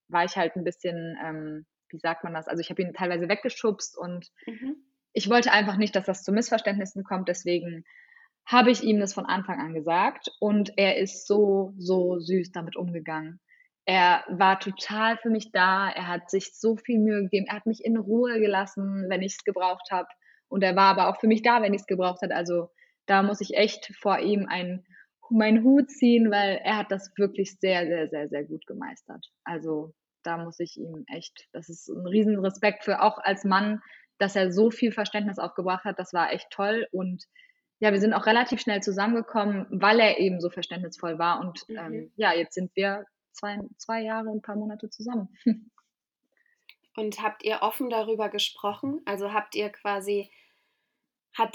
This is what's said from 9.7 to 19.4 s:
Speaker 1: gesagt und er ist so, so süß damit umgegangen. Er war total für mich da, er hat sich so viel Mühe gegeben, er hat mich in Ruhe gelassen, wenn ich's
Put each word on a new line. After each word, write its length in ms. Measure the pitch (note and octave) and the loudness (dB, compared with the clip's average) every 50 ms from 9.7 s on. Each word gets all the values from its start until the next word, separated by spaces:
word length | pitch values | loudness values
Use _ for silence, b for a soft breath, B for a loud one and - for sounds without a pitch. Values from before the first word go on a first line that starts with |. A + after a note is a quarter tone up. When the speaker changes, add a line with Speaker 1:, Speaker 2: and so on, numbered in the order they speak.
| E3 | -8
Speaker 1:
gesagt 560 | D#3+ D3+ E3 E3 F3 G3 C4 - - - - - _ | -6 -2 0 2 2 2 2 0 -4 -10 -14 -6 _
und 320 | A3 G#3 G#3 G#3 G3+ G3 - - | 0 2 2 2 0 0 0 2
er 180 | G3 F#3+ - | 2 2 2
ist 300 | - F#3+ G3 - - - | 0 -2 -4 -4 -8 -2
so, 480 | - G#3 G#3 G#3 G3+ G3 G3 F#3+ F#3+ G3 | 0 2 4 4 4 4 2 0 -2 -6
so 420 | G3 F3 F3 F#3 F#3 F3+ F3+ F3+ F3 | -8 -2 0 0 2 2 0 -2 -2
süß 340 | E3 E3 F#3+ F#3 F3 F3+ - | -2 0 0 0 0 -2 -6
damit 240 | F3+ E3 E3 - | -10 -10 -10 -8
umgegangen. 640 | - F3+ F3 E3+ E3+ D#3 D#3+ D#3+ D#3 D#3 D#3 E3+ - b b b b b b _ _ _ | -8 -6 -6 -6 -8 -8 -8 -8 -8 -8 -10 -14 -18 b b b b b b _ _ _
Er 400 | - F#3 F#3 F3+ F3+ F3 - - - | 0 4 6 6 6 6 4 2 -4
war 300 | F#3 F3 G3 F#3+ F#3+ F#3+ | 0 4 4 4 4 4
total 600 | - G3+ G3 - - - G#3 G#3+ A3 A3+ A3+ A3+ | 0 -6 -8 -8 -10 -8 -2 0 0 0 0 0
für 100 | - A#3 | 0 0
mich 240 | A3 G#3+ G#3+ - - | 0 0 -2 -2 0
da, 380 | F#3+ F3+ F#3+ F#3+ G3 G3 F#3+ | 2 4 4 4 2 0 -2
er 180 | - - F3+ F3 | -2 -6 -6 -6
hat 220 | F3 F3 - - | -6 -6 -4 -4
sich 280 | - G3 F#3+ - - - | -2 -2 -2 -4 -8 -2
so 180 | - A3 A3+ | 0 0 0
viel 220 | G#3+ - - A#3+ A3 | 0 -2 0 2 4
Mühe 240 | G#3+ A3 G#3+ G#3 G3 | 4 4 2 0 0
gegeben, 200 | F#3 - G3 G3 - | 0 0 -2 -2 -2
er 80 | G#3 | -6
hat 100 | G#3 - | -4 -4
mich 180 | A3+ A3+ - - | -4 -4 -2 -2
in 140 | A3+ A3+ A3+ | 0 0 0
Ruhe 420 | G3 F#3+ A3 A#3 B3 B3 A#3 A3 | 0 0 2 2 2 2 2 2
gelassen, 640 | G#3+ G3+ G3 F#3+ G3+ G3 - G3 G3 G3 G3 G3 F#3+ F#3 | 2 2 2 0 -2 -2 -6 -6 -6 -4 -4 -4 -4 -2
wenn 100 | F#3+ F3+ | -2 -2
ich's 240 | F#3+ G3 - - | -2 -4 -6 -4